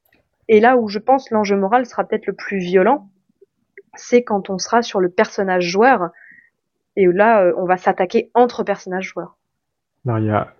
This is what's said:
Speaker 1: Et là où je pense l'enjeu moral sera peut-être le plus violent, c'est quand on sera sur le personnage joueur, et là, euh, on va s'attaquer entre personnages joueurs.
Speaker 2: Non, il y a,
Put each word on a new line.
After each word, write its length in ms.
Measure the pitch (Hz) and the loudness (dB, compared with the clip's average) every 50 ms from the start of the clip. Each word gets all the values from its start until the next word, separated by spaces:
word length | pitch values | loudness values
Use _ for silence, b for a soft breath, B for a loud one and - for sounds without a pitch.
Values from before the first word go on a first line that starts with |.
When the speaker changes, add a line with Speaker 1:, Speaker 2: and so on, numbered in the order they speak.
| _ _ _ _ _ _ _ _ _ | _ _ _ _ _ _ _ _ _
Speaker 1:
Et 120 | - 220 208 | 2 4 4
là 180 | 226 247 262 | 6 4 4
où 100 | 247 226 | 2 0
je 120 | 202 196 208 | -2 -6 -6
pense 320 | - - 269 269 262 - | -2 0 0 0 -2 -2
l'enjeu 260 | 226 214 208 196 202 | -2 -2 0 0 0
moral 280 | 196 190 190 233 254 247 | 0 0 0 0 0 -2
sera 180 | 233 - - 190 | -2 -6 -6 -6
peut-être 240 | - 220 214 - | -4 -4 -6 -6
le 60 | 202 196 | -8 -10
plus 260 | - - - 196 190 | -10 -8 -8 -6 -6
violent, 500 | 180 180 185 190 185 220 277 302 - - _ _ _ _ _ _ _ _ _ _ _ _ _ - - _ - | -4 0 2 2 4 2 0 0 -4 -10 _ _ _ _ _ _ _ _ _ _ _ _ _ -20 -20 _ -20
c'est 280 | - - - 247 240 240 | -18 -6 0 0 0 0
quand 260 | - 214 196 185 - | 0 -6 -6 -6 -6
on 80 | 190 | -8
sera 240 | 180 - - 226 240 | -8 -6 -2 -2 -2
sur 180 | 226 - - 202 | -2 -2 -2 -2
le 100 | 180 175 | -2 -2
personnage 560 | 180 - 214 - - - 196 190 185 180 180 | 0 -2 -2 -2 -2 -6 -4 -2 -2 -2 -2
joueur, 460 | 170 175 196 233 269 254 190 175 170 b b b b b b b b b _ _ _ _ _ _ _ - | -2 0 2 2 4 2 2 -2 -6 b b b b b b b b b _ _ _ _ _ _ _ -2
et 120 | 202 190 | 0 2
là, 360 | 180 175 196 208 226 226 208 185 | 2 4 4 4 4 4 4 4
euh, 100 | 180 - | 2 0
on 80 | - 185 | 0 -2
va 120 | 175 185 | -2 -2
s'attaquer 540 | 180 - 202 185 - 185 180 - 226 226 - - | -2 0 -2 -2 -2 -2 -2 -2 -2 -2 0 2
entre 300 | 240 247 240 - - 196 | 2 2 2 0 -4 -6
personnages 440 | 202 196 - - 190 180 190 185 | -6 -6 -8 -8 -8 -8 -8 -8
joueurs. 300 | - - 180 170 - _ _ _ _ _ _ _ _ _ _ _ _ _ _ - | -10 -12 -14 -14 -14 _ _ _ _ _ _ _ _ _ _ _ _ _ _ -6
Speaker 2:
Non, 140 | 123 113 | -4 -2
il 80 | 110 110 | -2 0
y 40 | 107 | 0
a, 220 | 107 104 - - - | 0 -2 -2 -4 -10